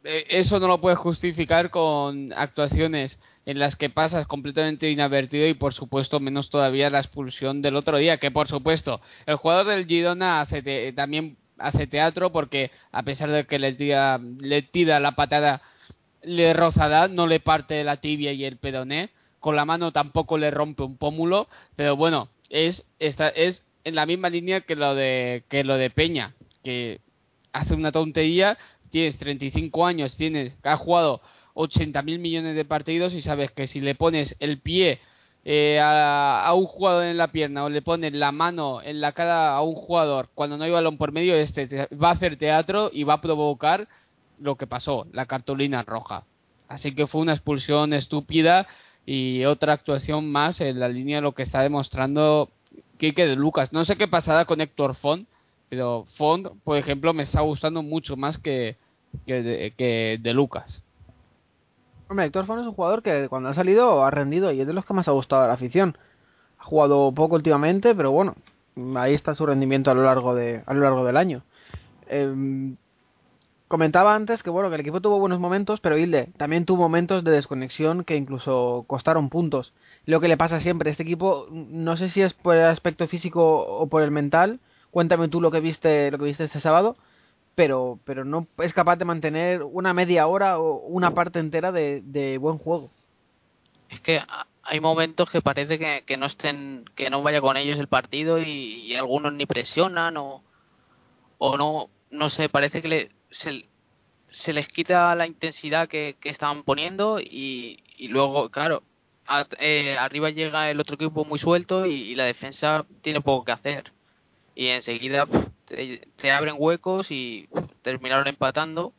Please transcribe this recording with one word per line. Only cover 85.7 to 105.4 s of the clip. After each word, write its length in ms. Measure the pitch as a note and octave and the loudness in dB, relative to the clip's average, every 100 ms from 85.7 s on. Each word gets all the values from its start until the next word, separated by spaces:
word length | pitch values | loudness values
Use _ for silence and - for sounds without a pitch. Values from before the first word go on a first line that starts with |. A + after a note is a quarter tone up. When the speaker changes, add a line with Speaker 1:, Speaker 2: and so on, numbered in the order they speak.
| D#3 D#3+ D3+ C#3+ | 0 2 4 2
Speaker 2:
lo 60 | C#3 | 0
que 60 | C#3+ | -4
viste 180 | C#3+ | -4
este 160 | D#3 D3 | -6 -2
sábado, 360 | D#3 D#3+ G#3+ B3 _ _ _ _ _ - | 4 4 4 -2 _ _ _ _ _ 2
pero, 420 | D#3 C3 B2+ A#2+ | 2 4 -2 -6
pero 200 | - C3 | -10 -8
no 220 | C3 D#3+ E3 - | -4 -6 -6 -6
es 140 | E3 | -2
capaz 240 | F#3 F3 F3 | 2 2 2
de 80 | |
mantener 580 | F3+ E3 D3+ D#3 F3 F3+ | 0 -2 -2 -2 -2 -2
una 300 | C#3+ F3 F#3 | -4 -2 0
media 320 | F3+ F3+ F3 D#3 | 2 4 4 4
hora 320 | F#3+ G3 E3+ | 2 2 2
o 180 | D#3+ C#3 - | 0 -2 -4
una 260 | F3+ F3 | 0 0
parte 260 | E3+ F3 F3 | 2 -2 -2
entera 340 | D#3 D#3+ F3 | -2 -2 -2
de, 300 | F3+ D3 C#3+ | -2 -2 -4
de 340 | G#2+ C#3 C#3 C3 | -6 -4 -4 -2
buen 200 | D3 D#3 | -4 -4
juego. 320 | D#3+ E3+ B2+ _ _ _ _ _ _ _ _ _ _ | -4 -4 -6 _ _ _ _ _ _ _ _ _ _
Speaker 3:
Es 100 | - | -10
que 180 | - D#3+ | -2 -2
ha-, 280 | - D3 - _ | -2 -14 -14 _
hay 160 | - D3+ | -6 -2
momentos 480 | D#3+ D#3+ D#3+ D#3+ F3 | 0 0 0 -2 -2
que 120 | E3+ | 0
parece 360 | C#3 C#3 C#3+ D#3+ | -2 -2 -4 -4
que, 260 | D#3 C#3+ - | -4 -6 -6
que 100 | C3+ | -4
no 100 | C#3 | -4
estén, 580 | - D3+ C#3+ C#3 C3 A2+ | -4 -6 -6 -12 -16 -16
que 160 | - C#3 | -6 -4
no 120 | C#3 | 0
vaya 180 | D3 D3 | 0 2
con 160 | C3+ C3+ | 2 0
ellos 220 | C#3+ D3 | -2 -4
el 80 | C#3 | 0
partido 500 | C3 B2+ C#3+ D#3+ E3 | -2 0 -4 0 0
y, 100 | D#3+ D3 A#2+ A2+ | -2 -6 -10 -12
y 100 | A2 | -6
algunos 380 | B2 C3 C#3 D3 | -4 -2 -2 -2
ni 120 | C#3+ | -4
presionan 720 | D3 - C3+ - F#3 F3 E3 D#3+ | -4 -4 -4 0 0 0 -4 -4
o, 240 | C#3 C3+ _ _ _ _ _ _ _ _ _ _ | -10 -14 _ _ _ _ _ _ _ _ _ _
o 180 | C#3 C#3 | 0 0
no, 320 | D3+ D#3 - _ _ | -2 -2 -8 _ _
no 200 | D3 D3+ | -4 -4
sé, 180 | - D#3 | -2 0
parece 320 | C#3+ C#3+ E3 | 2 0 -2
que 80 | D#3+ | -2
le, 220 | D#3+ G2+ _ _ | -2 -2 _ _
se, 360 | - D#3+ C3+ _ _ _ _ _ _ _ | -14 -12 -12 _ _ _ _ _ _ _
se 240 | - - | -10 -4
les 160 | D3 C#3+ | -4 -4
quita 460 | - E3+ F3+ F3 | -6 2 4 4
la 120 | E3+ E3 | 2 -2
intensidad 640 | D3 | -4